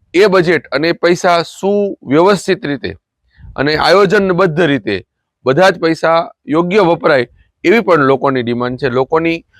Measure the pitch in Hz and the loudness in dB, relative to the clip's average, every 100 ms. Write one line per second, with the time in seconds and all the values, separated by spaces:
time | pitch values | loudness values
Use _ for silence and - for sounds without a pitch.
0 | _ 170 208 185 170 160 - 131 160 - | _ 0 2 2 2 0 -2 -4 -4 -2
1 | 170 175 180 170 160 - 196 202 202 - | -2 0 0 0 -2 -6 -4 -2 -2 -6
2 | - 143 180 202 - 185 147 139 92 90 | -2 2 2 2 -2 -4 -4 -8 -8 -12
3 | _ _ _ _ - - 139 151 - 180 | _ _ _ _ -12 -6 -2 0 2 4
4 | 196 214 196 180 190 151 165 139 - 98 | 4 2 0 0 0 0 0 0 -2 -6
5 | - _ _ _ 123 139 190 185 165 160 | -8 _ _ _ -2 2 2 2 -2 -2
6 | 165 165 170 - - 151 175 208 175 170 | 0 0 -2 -10 -4 -2 0 2 2 0
7 | - 143 120 _ _ _ 165 226 196 165 | 0 0 -2 _ _ _ 0 2 2 2
8 | 135 135 139 131 117 120 123 123 139 123 | 2 0 0 -2 -4 -4 -6 -6 -4 -2
9 | 135 160 165 165 - _ | -2 -2 -2 -4 -10 _